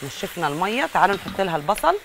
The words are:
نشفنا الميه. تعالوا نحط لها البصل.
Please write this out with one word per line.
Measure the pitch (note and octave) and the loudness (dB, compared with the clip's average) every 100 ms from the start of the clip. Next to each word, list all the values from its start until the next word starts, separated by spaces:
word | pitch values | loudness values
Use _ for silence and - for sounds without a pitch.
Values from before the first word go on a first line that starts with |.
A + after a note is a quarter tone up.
نشفنا | C#3 - F#3+ - D#3 | -12 -8 -8 -2 -2
الميه. | C#3+ F#3 A3+ D#4+ | 0 -2 0 0
تعالوا | F#3 F3 G3 | 4 4 2
نحط | - - | -4 -2
لها | F#3+ D#3+ | 0 0
البصل. | D3 G#3 D#4 G4 | 0 0 2 2